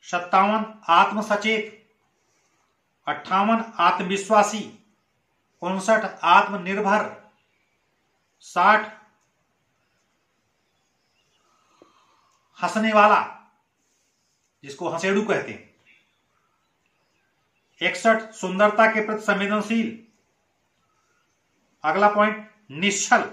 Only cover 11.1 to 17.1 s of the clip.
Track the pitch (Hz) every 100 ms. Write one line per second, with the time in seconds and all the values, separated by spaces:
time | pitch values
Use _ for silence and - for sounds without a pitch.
11.1 | _ _ _ _ _ _ _ _ _ _
12.1 | _ _ _ _ _ 180 220 220 208 208
13.1 | 190 - - _ _ _ _ _ _ _
14.1 | _ _ _ _ _ 139 - 170 165 190
15.1 | 208 208 156 - 104 - _ _ _ _
16.1 | _ _ _ _ _ _ _ _ _ _